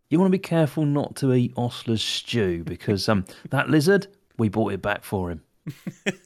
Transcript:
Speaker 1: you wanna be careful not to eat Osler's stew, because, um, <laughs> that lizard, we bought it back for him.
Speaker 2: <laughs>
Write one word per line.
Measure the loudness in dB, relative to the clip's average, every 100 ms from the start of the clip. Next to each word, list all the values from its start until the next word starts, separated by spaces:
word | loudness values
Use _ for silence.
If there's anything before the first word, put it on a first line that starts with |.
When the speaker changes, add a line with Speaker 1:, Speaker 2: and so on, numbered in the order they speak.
| _
Speaker 1:
you | 2
wanna | 4
be | 2
careful | 0 2 2 2
not | 0 0 -2 -2
to | 2
eat | 4 2 -2
Osler's | -4 -4 -2 -2
stew, | -2 -6 -4 0 0 -2
because, | -6 -6 -2 0 2
um, | 0 0 -12
<laughs> | -4
that | -2 2
lizard, | 2 4 4 2 _ _ -2
we | 0
bought | 0 -2
it | -2
back | -4 -4
for | -4 -4 -4
him. | -8 -12 _ -16
Speaker 2:
<laughs> | -12 -14 -6 -6 -6